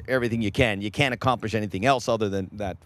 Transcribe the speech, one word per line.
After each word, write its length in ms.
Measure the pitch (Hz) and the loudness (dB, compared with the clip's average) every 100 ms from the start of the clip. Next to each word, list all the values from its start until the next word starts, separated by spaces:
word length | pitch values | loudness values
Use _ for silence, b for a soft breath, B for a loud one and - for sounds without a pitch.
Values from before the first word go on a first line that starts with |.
| - | -2
everything 340 | 131 120 117 | 0 0 0
you 100 | 101 | 0
can. 300 | - 120 98 | 2 2 0
You 100 | 101 | -4
can't 220 | 117 139 | 0 0
accomplish 420 | 120 131 117 110 110 | 2 0 0 0 -2
anything 300 | 104 95 120 | -2 0 2
else 220 | 127 127 | 2 2
other 220 | 113 104 | 0 0
than 200 | 98 90 | -2 -4
that 240 | - 98 87 | -6 -8 -8